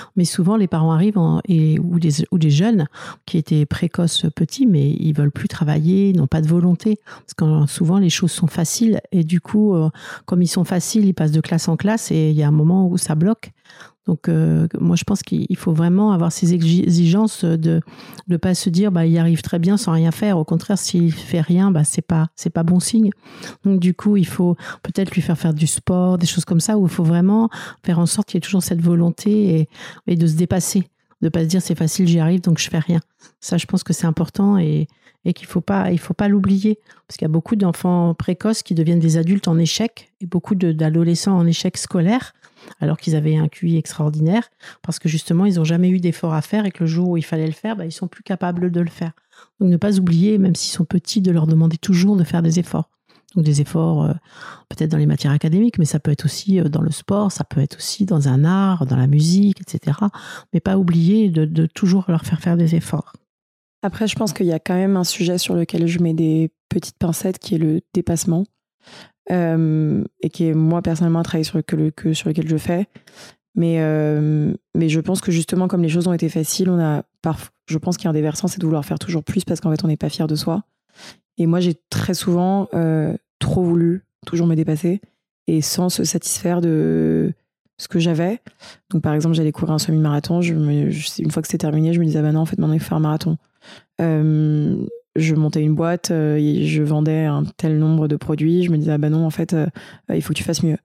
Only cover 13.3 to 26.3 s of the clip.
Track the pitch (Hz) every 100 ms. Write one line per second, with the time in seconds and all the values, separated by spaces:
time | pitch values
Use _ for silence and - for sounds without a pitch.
13.3 | 226 - _ _ - - _ - 165 -
14.3 | 160 160 160 165 - 170 170 - 202 -
15.3 | 165 - 180 185 160 170 185 214 180 170
16.3 | - 170 175 165 175 - 170 170 196 220
17.3 | - 170 165 160 165 - - - - -
18.3 | 170 185 175 190 170 208 170 165 165 165
19.3 | 160 - 175 170 202 180 160 165 - 214
20.3 | 175 156 165 - 202 - 175 170 156 -
21.3 | 175 156 175 196 165 151 - - 160 160
22.3 | - 170 170 165 180 - 226 208 - -
23.3 | - - - 196 190 180 170 208 202 170
24.3 | - 175 175 - - - 196 190 - 156
25.3 | 160 170 151 160 - - 180 180 180 175